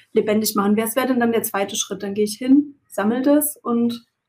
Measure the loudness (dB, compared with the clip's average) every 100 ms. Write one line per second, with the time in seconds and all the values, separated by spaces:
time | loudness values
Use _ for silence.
0 | _ -2 2 0 0 -2 0 0 0 -2
1 | 0 0 2 0 -2 -4 -4 -6 -8 -8
2 | -8 -4 -4 -2 4 4 4 -10 _ -4
3 | -2 0 2 2 2 -6 -4 0 0 -4
4 | _ _